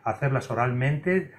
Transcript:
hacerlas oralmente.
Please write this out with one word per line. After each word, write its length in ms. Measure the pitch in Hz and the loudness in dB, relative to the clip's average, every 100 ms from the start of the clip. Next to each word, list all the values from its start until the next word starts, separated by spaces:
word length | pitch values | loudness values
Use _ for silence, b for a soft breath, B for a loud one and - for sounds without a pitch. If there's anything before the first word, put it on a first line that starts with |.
hacerlas 480 | - 107 143 131 - | -4 0 0 0 -2
oralmente. 840 | 113 123 123 131 147 175 185 156 | 0 0 2 0 0 0 0 -2